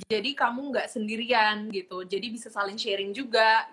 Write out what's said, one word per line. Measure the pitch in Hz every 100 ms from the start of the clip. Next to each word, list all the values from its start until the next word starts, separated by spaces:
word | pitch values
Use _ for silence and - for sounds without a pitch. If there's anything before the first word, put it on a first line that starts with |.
| 185
Jadi | 214 247
kamu | 277 247 240 285
nggak | 233 -
sendirian | 240 214 226 233 233 214 214 214
gitu. | 196 180 185
Jadi | 185 190 226
bisa | 233 233
saling | - 202 214
sharing | 226 196 196
juga | 208 247 220 220 226 -